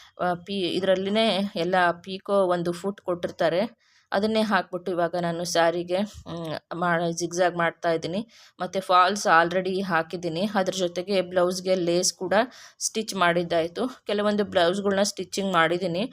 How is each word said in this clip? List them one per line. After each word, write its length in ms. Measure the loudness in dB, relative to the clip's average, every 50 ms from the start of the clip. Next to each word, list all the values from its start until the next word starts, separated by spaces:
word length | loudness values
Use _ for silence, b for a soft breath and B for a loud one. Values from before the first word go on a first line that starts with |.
| B B B -4
ಆ, 120 | -2 -2 -2
ಪಿ-, 360 | -4 -6 -8 -6 -4 -2 -2
ಇದ್ರಲ್ಲಿನೇ 840 | -2 0 2 2 2 2 0 0 0 2 2 2 2 0 -2 -2 -2
ಎಲ್ಲ 200 | -4 -2 0 2 4 4 2
ಪೀಕೋ 420 | 2 -2 -6 -12 -12 -10 -4 0 2
ಒಂದು 380 | 2 2 2 2 0 0 -2
ಫುಟ್ 300 | -4 -4 -6 -8 -8 -6
ಕೊಟ್ಟಿರ್ತಾರೆ, 760 | -6 -6 -4 -4 -4 -6 -2 0 0 0 2 0 -2 -4 -6 b b b b b b b
ಅದನ್ನೇ 300 | b 0 0 0 0 0
ಹಾಕ್ಬಿಟ್ಟು 500 | 0 2 0 0 0 -2 -6 -8 -6 -4
ಇವಾಗ 240 | -2 0 0 0 -2 -2
ನಾನು 220 | -2 -2 -2 -4 -4
ಸ್ಯಾರಿಗೆ, 540 | -2 2 2 2 2 2 -2 -4 -2 -2
ಮ್, 560 | -2 -4 -4 -8 -14 -14 -12 -10 -10 -8 -8 -10 -10 -10 -10 -8
ಮಾ-, 400 | -4 -2 0 0 0 0 -2 -4
ಜಿಗ್‌ಜ್ಯಾಗ್ 420 | -4 -6 -4 -2 0 0 0 0
ಮಾಡ್ತಾ 360 | 0 -2 -2 -2 _ -2 -2
ಇದ್ದೀನಿ. 360 | -2 -2 -2 -4 -6 -6 -8 B B B B B B B
ಮತ್ತು 220 | -8 -6 -6 -4
ಫಾಲ್ಸ್ 460 | 0 4 6 6 6 4 2 0 2
already 540 | 4 6 6 6 4 2 -2 -2 -2 -2 -4
ಹಾಕಿದ್ದೀನಿ, 680 | -2 0 0 -2 -2 -2 -6 -6 -6 -4 -2 -2 -2 0 0
ಅದ್ರ 180 | 0 0 0 -2
ಜೊತೆಗೆ 440 | -2 -2 -2 -4 -4 -4 -2 0 -2
ಬ್ಲೌಸ್‌ಗೆ 540 | -2 0 0 2 2 2 0 -2 -2 0 0
ಲೇಸ್ 380 | 0 2 2 2 2 2 0 -2
ಕೂಡ 200 | -2 -2 0 2 2 2 0 B B B B B B
ಸ್ಟಿಚ್ 360 | -8 -6 -4 -6 -6 -4 0
ಮಾಡಿದ್ದಾಯ್ತು. 880 | 2 4 4 4 2 0 0 0 0 0 -2 -2 -4 -6 -6 -6 -8 _
ಕೆಲವೊಂದು 360 | -4 -2 0 0 0 2 0 0
ಬ್ಲೌಸ್‌ಗಳ್ನ 580 | 0 2 4 4 4 2 2 0 0 2 2
ಸ್ಟಿಚಿಂಗ್ 520 | 0 0 -2 -6 -10 -8 -4 -4 -2 2 4
ಮಾಡಿದ್ದೀನಿ. 580 | 4 4 4 2 0 -2 -2 -2 -2 -4 -6